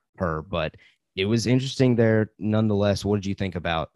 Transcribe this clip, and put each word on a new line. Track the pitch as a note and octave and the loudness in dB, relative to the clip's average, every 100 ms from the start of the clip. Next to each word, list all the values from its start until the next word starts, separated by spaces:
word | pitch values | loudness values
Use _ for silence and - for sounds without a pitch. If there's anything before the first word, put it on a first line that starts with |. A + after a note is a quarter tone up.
| _ - | _ -6
her, | F2+ D#2 | -4 -4
but | D#2 E2+ D#2 - _ _ _ F#2 | -6 -4 -6 -8 _ _ _ -4
it | |
was | G2 A2+ G#2 | 0 0 2
interesting | B2+ C3 - B2+ A#2 | 0 0 0 2 4
there | A2+ A2 G#2+ - | 4 4 0 -4
nonetheless. | G#2+ G#2+ A2 G2+ G2+ F#2+ | -2 0 2 2 2 0
What | G2 G#2 | 0 -2
did | F#2+ | -2
you | |
think | F#2+ G2 E2+ | -4 -6 -4
about | E2+ E2 D2+ | -4 -4 -4